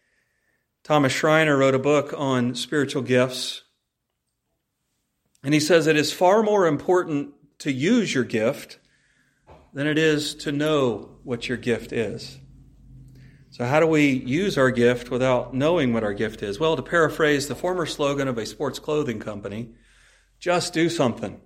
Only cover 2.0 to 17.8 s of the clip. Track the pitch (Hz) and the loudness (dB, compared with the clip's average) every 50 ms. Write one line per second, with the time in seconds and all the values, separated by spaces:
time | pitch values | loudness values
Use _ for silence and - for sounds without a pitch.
2 | 139 - - 160 143 135 131 127 120 123 127 - - - - 151 139 135 - 147 | 0 -2 -4 -6 -2 -2 0 0 0 -2 -2 -4 -6 -4 -2 -2 -2 -2 -2 -4
3 | 120 113 127 123 127 131 - - - - - - - _ _ _ _ _ _ _ | -2 0 2 2 2 2 -2 -6 -8 -10 -10 -12 -14 _ _ _ _ _ _ _
4 | _ _ _ _ _ _ _ _ _ _ _ _ _ _ _ _ _ _ _ _ | _ _ _ _ _ _ _ _ _ _ _ _ _ _ _ _ _ _ _ _
5 | _ _ _ _ _ _ _ _ - 139 151 151 147 - 185 165 151 156 156 151 | _ _ _ _ _ _ _ _ -4 0 0 2 4 4 4 4 4 4 2 2
6 | 139 - - - 185 180 196 220 220 208 208 202 185 165 147 139 - - 180 180 | 2 0 0 2 4 4 6 4 4 2 2 2 4 2 2 0 0 2 2 2
7 | 175 165 151 143 143 - - _ _ _ _ - - 156 135 127 139 180 240 247 | 2 0 -4 -4 -6 -6 -12 _ _ _ _ -10 -6 -6 -4 -2 0 2 2 2
8 | 202 156 - 135 117 107 - 110 107 120 147 - - - - - _ _ _ _ | 0 0 0 -2 -2 -2 -2 0 0 0 -2 -4 -8 -18 -20 -20 _ _ _ _
9 | _ _ _ _ _ _ _ _ _ - - - _ _ - 139 139 151 151 151 | _ _ _ _ _ _ _ _ _ -20 -20 -20 _ _ -8 -4 -2 0 2 2
10 | 160 160 151 147 147 - - - - 165 143 143 151 156 156 147 135 123 110 98 | 4 4 4 2 0 -4 -8 -8 -6 -6 -4 -2 0 2 2 2 2 2 0 -2
11 | - - - - - - 123 117 - - 123 113 - 120 113 107 - - - 123 | -6 -14 -20 -18 -12 -8 -8 -8 -6 -6 -6 -4 -2 -2 -2 -2 -2 -6 -4 -4
12 | 113 101 110 - - - - - - - - - - - - _ - - - - | -4 -4 -6 -10 -12 -14 -18 -20 -20 -20 -20 -20 -20 -20 -20 _ -20 -20 -20 -20
13 | - - - - - - - - - _ - - 123 120 139 156 165 160 160 151 | -20 -20 -20 -20 -20 -20 -20 -20 -20 _ -12 -8 -4 0 2 2 4 4 4 4
14 | 147 143 131 127 127 127 127 160 196 208 175 - 135 127 117 117 120 120 123 123 | 4 4 2 0 -2 -2 -2 -2 -2 -2 0 2 2 2 4 4 4 4 4 2
15 | - - 131 120 131 131 127 120 - - - 127 139 156 175 175 143 123 117 113 | -2 -6 -4 0 0 2 0 0 -2 -4 -4 -2 0 2 2 2 2 0 0 0
16 | 107 104 101 101 110 107 107 - - 101 101 - 160 160 160 156 - - - 170 | -2 -2 -2 -2 -4 -4 -6 -6 -8 -8 -4 -2 0 0 0 -2 -2 -2 0 2
17 | 160 143 - - 160 147 147 143 127 - 127 - - 180 185 180 | 2 2 2 2 2 2 2 0 0 -4 -8 -6 -4 -4 -2 -2